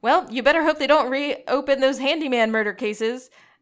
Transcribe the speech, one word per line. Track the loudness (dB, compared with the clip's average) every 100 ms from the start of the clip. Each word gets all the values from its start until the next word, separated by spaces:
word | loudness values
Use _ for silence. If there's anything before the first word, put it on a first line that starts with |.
"Well, | 2 0 0
you | 0
better | 2 2
hope | 2 0
they | 2
don't | 2 2
reopen | -2 -4 -6 -2 -4 0 2
those | 2 0
handyman | -2 -2 -2 0 2
murder | 0 -2
cases, | -4 -6 -4 -4 -6 -12 _ _ _